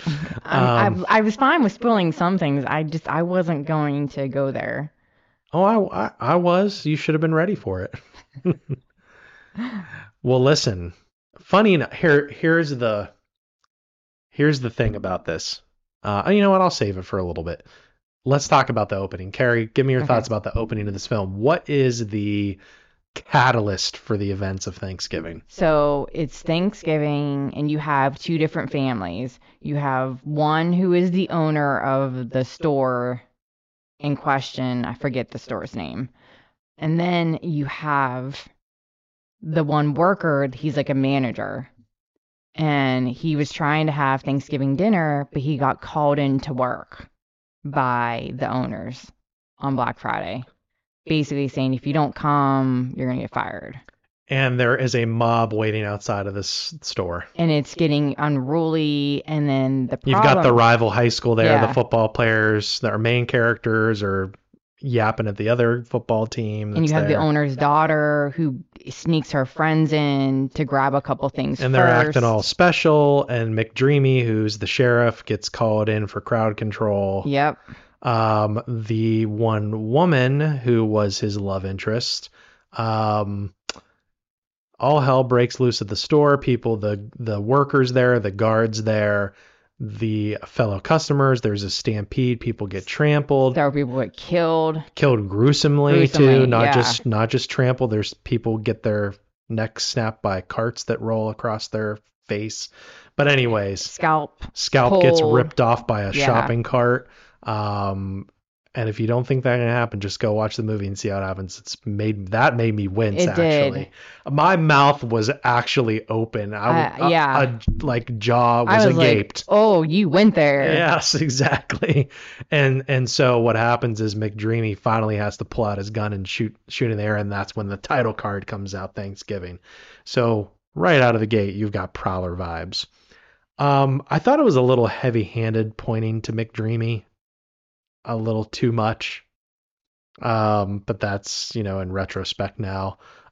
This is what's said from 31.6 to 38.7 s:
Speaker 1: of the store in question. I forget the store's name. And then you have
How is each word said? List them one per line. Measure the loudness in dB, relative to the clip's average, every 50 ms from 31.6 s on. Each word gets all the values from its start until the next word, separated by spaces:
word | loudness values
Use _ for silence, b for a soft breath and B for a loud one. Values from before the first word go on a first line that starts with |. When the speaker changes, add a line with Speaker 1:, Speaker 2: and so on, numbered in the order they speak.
| 0 0 0 0
Speaker 1:
of | 0 0 0 0 0 -2 -4 -6 -6 -4
the | -4 -4 -4
store | -4 -6 -4 -2 -2 0 0 0 0 0 -2 -2 -4 -6 -8 -10 _ _ _ _ _ _ _ _ _ _ _ _ _ _ _
in | -4 -4 -4
question. | -2 -2 -2 -2 -2 -2 -6 -8 -6 -4 -4 -4 -4 -4
I | -6 -6
forget | -6 -6 -4 -4 -4 -6 -8
the | -10 -16
store's | -10 -8 -8 -8 -8 -8 -10
name. | -10 -10 -10 -10 -10 -10 -10 _ b b b b b b b b b b _ _
And | -8 -4 -2 -2 0
then | 0 0 0 0 0 0 -2 -4 -4
you | -4 -4 -4 -4
have | -4 -6 -8 -4 -2 0 0 0 0 -2 -6 -8 -10 -12 -14 -16 -20 _ _ _ _